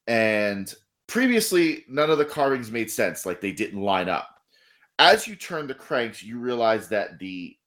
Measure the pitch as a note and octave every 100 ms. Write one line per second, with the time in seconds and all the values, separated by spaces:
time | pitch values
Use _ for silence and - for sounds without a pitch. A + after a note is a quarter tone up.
0 | - A#2 A2 G#2+ G#2 G2+ F#2+ - _ _
1 | - A#3 B3+ A#3 G#3+ F3+ E3 D3+ - C3+
2 | D#3 D3+ D3 D#3 C#3 C3+ A2+ A#2 A2 -
3 | G2 D#2+ F#2 F2+ G2 E2+ G#2+ G2+ G2+ F#2+
4 | F2+ D#2+ - _ _ _ _ _ _ -
5 | E3 A3 A3+ G3 - E3 C#3+ B2+ - C3+
6 | A#2 G#2 G#2 A#2+ B2 A#2+ A2+ A2 G#2 G#2+
7 | F2+ E2 F#2+ F2+ F2 _